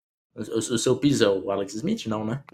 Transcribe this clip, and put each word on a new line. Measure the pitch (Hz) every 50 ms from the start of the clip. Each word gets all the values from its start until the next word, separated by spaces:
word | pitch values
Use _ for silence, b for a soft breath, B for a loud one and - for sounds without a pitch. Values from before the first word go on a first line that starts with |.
| _ _ _ _ _ _ _
O, | -
o, | 110 - - 113
o | 104 - 123 110
seu | - 131 123
piso | - - 147 139 113 113
é | 101
o | 98 95 92 95
Alex | 98 98 98 95 104
Smith, | 110 123 185 220 226 -
não, | 113 107 107 110
né? | 107 113 139 - -